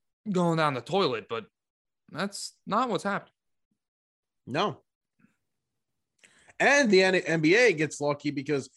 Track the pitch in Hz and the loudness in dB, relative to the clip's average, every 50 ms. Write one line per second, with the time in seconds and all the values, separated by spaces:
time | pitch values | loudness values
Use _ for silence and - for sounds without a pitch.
0 | _ _ _ _ - 220 185 180 175 170 165 160 156 147 135 123 113 - 165 196 | _ _ _ _ -8 -4 -2 0 0 0 0 0 0 0 -2 -4 -6 -4 -2 0
1 | 190 139 123 107 98 - 117 113 101 - _ _ _ _ _ _ _ _ _ _ | 0 0 -2 -4 -8 -8 -10 -10 -10 -12 _ _ _ _ _ _ _ _ _ _
2 | _ _ 180 147 190 202 202 - - - - _ - - 185 220 262 247 202 156 | _ _ -10 -8 -8 -8 -8 -12 -14 -14 -16 _ -10 -4 -2 -2 -2 -2 -4 -4
3 | - 202 202 175 - _ _ _ _ _ _ _ _ _ _ _ _ _ _ _ | -4 -4 -6 -6 -8 _ _ _ _ _ _ _ _ _ _ _ _ _ _ _
4 | _ _ _ _ _ _ _ _ _ - 117 160 202 196 127 - _ _ _ _ | _ _ _ _ _ _ _ _ _ -8 -6 -4 -4 -4 -6 -10 _ _ _ _
5 | _ _ _ _ _ _ _ _ _ _ _ _ _ _ _ _ _ _ _ _ | _ _ _ _ _ _ _ _ _ _ _ _ _ _ _ _ _ _ _ _
6 | _ _ _ _ _ _ _ _ _ _ _ - 175 240 277 285 285 214 185 185 | _ _ _ _ _ _ _ _ _ _ _ 0 2 4 4 4 4 6 6 6
7 | 190 190 185 180 - - 165 165 156 156 185 233 247 226 165 147 156 143 - - | 6 6 2 2 0 0 -2 2 4 4 4 6 4 4 2 0 -2 -4 -4 -4
8 | 143 147 143 143 - 147 135 143 135 147 147 139 127 - _ | -4 -4 -4 -2 -4 -6 -6 -6 -6 -4 -4 -4 -4 -8 _